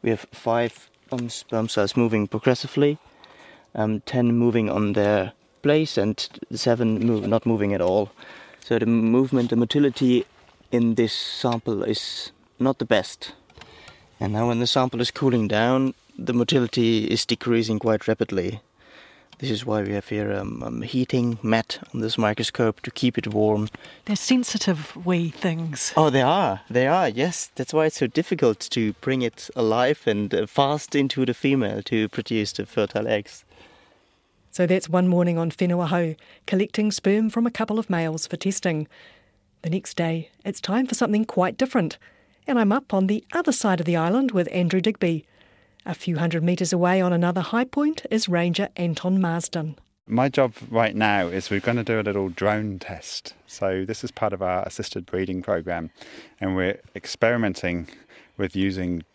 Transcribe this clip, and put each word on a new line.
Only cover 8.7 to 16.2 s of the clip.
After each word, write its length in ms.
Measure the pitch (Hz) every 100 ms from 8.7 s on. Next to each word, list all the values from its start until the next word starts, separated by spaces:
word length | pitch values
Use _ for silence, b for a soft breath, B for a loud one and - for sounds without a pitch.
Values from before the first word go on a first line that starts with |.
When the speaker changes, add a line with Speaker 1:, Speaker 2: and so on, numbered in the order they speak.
| 117
Speaker 1:
the 60 | 110
movement, 640 | 117 113 120 135 135 120
the 60 | 117
motility 680 | 120 147 143 - 127 123 - _ - _ _
in 240 | 120 117 113
this 160 | 113
sample 720 | - - - 131 117 117 104
is 480 | 95 107 - - - _ _ _
not 180 | 127 135
the 60 | 113
best. 480 | 107 - - - - _ B B B B B B _
And 100 | 98
now 160 | 107 117
when 120 | 117
the 80 | 120
sample 340 | 139 127 117
is 100 | 120
cooling 360 | - 135 120 104
down, 460 | 107 117 131 135 - _
the 160 | -